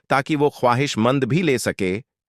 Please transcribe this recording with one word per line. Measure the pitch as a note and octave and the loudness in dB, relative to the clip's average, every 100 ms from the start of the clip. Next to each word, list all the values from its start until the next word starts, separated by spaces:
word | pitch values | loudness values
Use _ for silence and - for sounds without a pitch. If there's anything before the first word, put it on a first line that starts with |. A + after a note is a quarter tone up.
| - | -2
ताकि | C3+ C#3 D3+ | -2 0 0
वो | D3 | 0
ख्वाहिशमंद | - B2 A#2+ C#3+ G#2+ A#2 C#3 | 2 0 2 0 0 0 2
भी | B2 D#3 | 0 0
ले | E3 B2 | 0 0
सके। | - - F#2+ G2+ - _ | -2 -2 -4 -4 -8 _